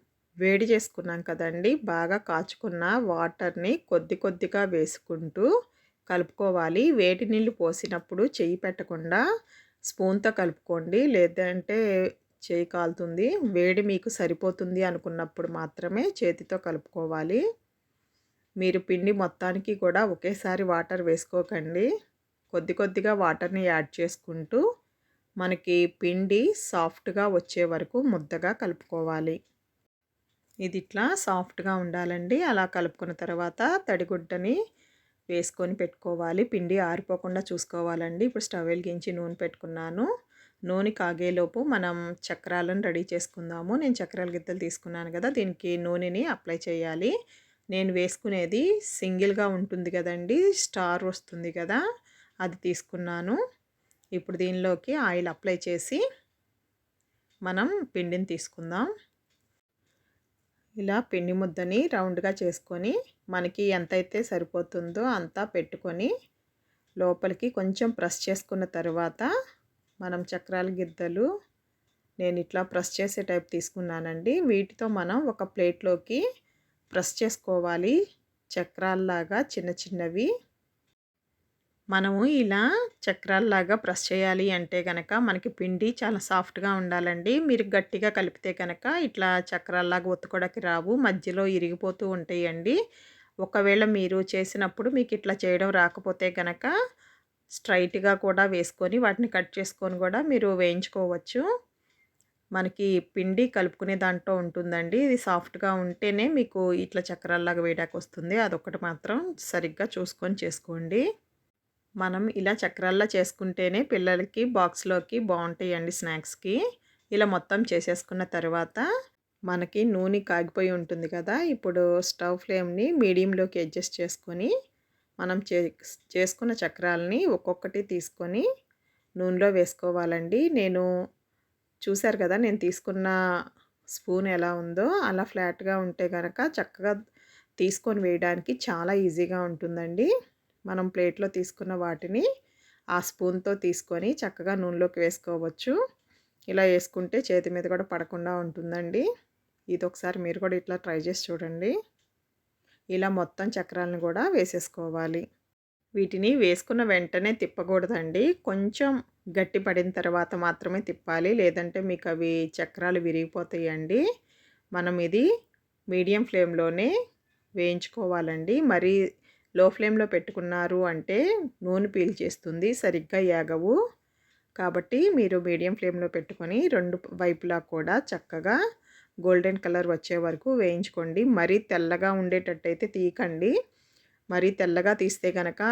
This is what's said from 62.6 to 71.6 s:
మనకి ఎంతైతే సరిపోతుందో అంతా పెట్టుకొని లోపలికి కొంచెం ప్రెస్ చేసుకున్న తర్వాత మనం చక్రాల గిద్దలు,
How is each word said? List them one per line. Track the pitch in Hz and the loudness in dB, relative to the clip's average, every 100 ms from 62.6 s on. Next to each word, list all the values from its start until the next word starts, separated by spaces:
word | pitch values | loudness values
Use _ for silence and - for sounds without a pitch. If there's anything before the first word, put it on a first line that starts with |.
| - 175 196 403 523 _ - | -8 -6 -2 -4 -4 _ -6
మనకి | 185 175 196 202 185 | -4 -2 -2 0 0
ఎంతైతే | 165 185 185 214 233 | 0 -2 -2 -4 -2
సరిపోతుందో | 180 - 180 170 180 170 190 254 214 | -4 -4 -4 -4 -6 -6 -4 -2 -2
అంతా | 165 - 220 | -4 -6 -4
పెట్టుకొని | 175 - - 175 170 240 494 _ _ _ _ _ _ _ - | -4 -6 -6 -8 -4 -2 -4 _ _ _ _ _ _ _ -2
లోపలికి | 180 180 190 185 247 226 | 0 0 -2 -2 -4 -2
కొంచెం | 190 190 226 233 | -2 0 0 0
ప్రెస్ | 175 - - | -4 -4 -4
చేసుకున్న | 190 - 190 185 175 | -4 -4 -6 -4 -4
తర్వాత | 165 165 170 - 240 466 523 - _ _ _ - | -2 0 -2 -2 -2 -2 -4 -12 _ _ _ -12
మనం | 185 180 180 | -8 -6 -6
చక్రాల | 180 - 185 185 185 | -8 -4 -2 -2 -2
గిద్దలు, | 175 165 175 175 262 403 _ _ | -6 -4 -4 0 0 0 _ _